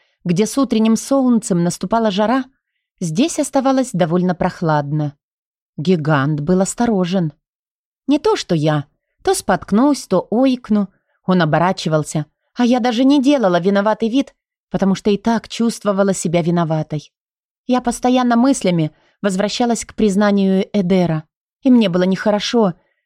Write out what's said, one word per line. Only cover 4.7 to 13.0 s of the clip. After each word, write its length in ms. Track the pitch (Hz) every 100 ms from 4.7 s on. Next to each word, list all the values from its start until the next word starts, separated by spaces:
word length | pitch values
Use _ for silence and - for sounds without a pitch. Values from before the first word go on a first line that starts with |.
| 151 143 151 147 - _ _ _ _ _ -
Гигант 640 | 151 180 147 147 139 147
был 220 | 147 185
осторожен. 720 | 190 - 240 202 180 190 160 - _ _ _ _ _ _ -
Не 100 | 302
то 200 | 415 415
что 180 | - 165
я. 300 | 151 151 - _ _ _
То 100 | -
споткнусь, 760 | 381 - 185 - 202 285 277 -
то 180 | 180 -
ойкну. 580 | 220 269 247 - 208 196 _ _ _ -
Он 160 | 180
оборачивался, 840 | 156 156 175 185 165 156 147 - 147 _ _ -
а 80 |
я 160 | 240 254
даже 240 | 240 226